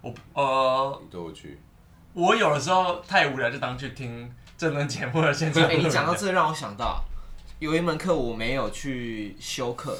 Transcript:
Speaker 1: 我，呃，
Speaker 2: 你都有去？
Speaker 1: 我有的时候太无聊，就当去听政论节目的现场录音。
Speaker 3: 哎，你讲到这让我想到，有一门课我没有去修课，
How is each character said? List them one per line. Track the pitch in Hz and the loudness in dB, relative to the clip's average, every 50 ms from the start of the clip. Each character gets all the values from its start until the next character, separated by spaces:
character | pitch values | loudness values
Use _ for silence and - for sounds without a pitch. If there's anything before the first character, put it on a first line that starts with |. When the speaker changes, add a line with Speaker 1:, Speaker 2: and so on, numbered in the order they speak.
Speaker 1:
我， | - 123 120 - - - - | -14 -14 -14 -14 -18 -8 -2
呃， | 139 143 135 131 135 131 131 131 131 135 135 - - | 0 2 2 4 4 4 4 4 4 2 0 -2 -6
Speaker 2:
你 | - 82 | -12 -14
都 | - 90 85 | -12 -10 -10
有 | 80 | -10
去？ | 78 - - 73 69 - - - - - - - - - - - - | -12 -14 -16 -16 -18 -18 -20 -20 -20 -20 -20 -20 -20 -20 -20 -12 -2
Speaker 1:
我 | 175 170 190 220 | 2 4 4 6
有 | 233 208 165 147 | 6 6 4 2
的 | 143 | 2
时 | 123 170 | 2 2
候 | 185 214 208 185 - - | 4 4 4 2 0 -4
太 | - - 190 190 160 143 | -6 0 2 4 4 4
无 | 131 131 | 0 0
聊， | 123 117 | -2 -2
就 | 135 135 | -2 -2
当 | 127 123 123 | -6 -6 -6
去 | 123 139 127 | -6 -8 -10
听 | 123 - 131 117 117 117 120 123 - - - - - | -10 -8 -10 -10 -8 -10 -12 -14 -16 -18 -20 -20 -10
政 | - 170 160 143 | -2 -2 0 0
论 | 143 143 143 | 0 -2 -2
节 | - - 143 123 | -2 -4 -6 -2
目 | - 160 | 2 4
的 | 160 151 139 | 4 4 4
现 | - 160 160 | 2 0 2
场 | 143 165 160 | 6 6 6
录 | 156 | 6
音。 | 165 160 | 6 4
Speaker 3:
哎， | - | 2
你 | 160 | 2
讲 | - - 143 | 2 2 2
到 | 160 180 | 0 0
这 | 180 202 190 | 0 0 0
让 | 185 190 160 156 | 2 2 2 2
我 | 160 | 0
想 | 151 139 104 101 101 | -2 -6 -10 -6 -4
到， | 117 110 - - - - - - - - - - - - - - | -4 -2 0 -2 -2 -2 -4 -8 -10 -10 -14 -14 -16 -18 -12 -8
有 | 156 156 156 | -4 0 0
一 | 165 | 2
门 | 170 170 156 156 | 2 2 0 -2
课 | 160 185 170 | 0 0 2
我 | 151 127 117 113 | 2 2 -2 -2
没 | 107 117 120 135 | -2 -2 -2 -2
有 | 135 120 104 | -2 -2 -4
去 | - - - 139 131 123 120 117 113 107 104 101 98 - | -6 -6 -6 -6 -6 -4 -6 -6 -6 -6 -8 -8 -10 -12
修 | - - - - 127 120 - | -10 -8 -6 -4 -4 -4 -4
课， | - - 135 - | -6 -6 -8 -8